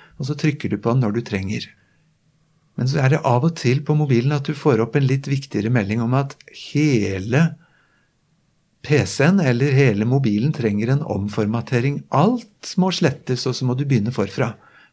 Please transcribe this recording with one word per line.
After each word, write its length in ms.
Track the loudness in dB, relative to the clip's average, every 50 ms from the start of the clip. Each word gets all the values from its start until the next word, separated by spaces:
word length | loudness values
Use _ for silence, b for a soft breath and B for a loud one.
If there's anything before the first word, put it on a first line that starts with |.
| B B B B
og 80 | -8
så 80 | -8 -6
trykker 320 | -2 -2 -2 -2 -2 -4 -4
du 60 | -4
på 160 | -2 0 0
den 80 | 2 2
når 140 | 0 0 -2
du 60 | -4
trenger. 440 | -4 -4 -4 -4 -4 -4 -6 -8 -10 -12 -20 _ _ _ _ _ _ _ _ _ _ _ _ _ _ _ _ _ _ _ -8
Men 100 | -6 -4
så 160 | -2 0 2
er 60 | 2 2
det 160 | 2 2 2
av 200 | 2 2 2 2
og 100 | 0 -2
til 240 | -2 0 0 0 0
på 160 | 0 -2 0
mobilen 360 | 0 2 2 2 2 2 0
at 120 | 0 -2 -4
du 80 | -6
får 280 | -6 -2 0 2 2 2
opp 160 | 2 0 0
en 100 | 0 2
litt 200 | 2 0 -2 -2
viktigere 440 | -2 -4 -4 -4 -4 -4 -2 0 0
melding 300 | 0 0 0 0 -2 -2
om 140 | 0 0 0
at 220 | 0 -2 -2 -8 _ -20 -20 -20 -20 -12 -6
hele 840 | -2 0 2 2 2 2 0 0 -4 -6 -4 0 2 2 2 2 0 b b b b b b b b b b b b b _ _ _ _ _ _ _ _ _ _ _ _
P 220 | -2 0 2 2 2
C-en 360 | 2 0 2 2 4 4 4
eller 320 | 4 2 2 2 2 2
hele 320 | 4 4 4 4 4 2 2
mobilen 480 | 2 2 2 2 2 0 2 0 0
trenger 380 | -2 0 0 0 0 0 0 0
en 120 | 0 0 0
omformatering. 1000 | -2 -4 -4 -4 -4 -2 -2 -2 0 -2 -4 -4 -2 -2 0 0 -2 -4 -4 -6 -2
Alt 640 | 0 2 2 2 2 0 -6 -12 _ _ -14 -6 -2
må 140 | 0 0 0
slettes, 540 | 0 0 0 0 0 -2 -4 -4 -4 -2 -2
og 80 | -4 -4
så 100 | -2 -2
må 120 | -2 -2
du 80 | -2 0
begynne 280 | 0 0 0 0 0
forfra. 420 | -2 -2 -4 -2 -2 -4 -4 -4 -4 b b b b b b b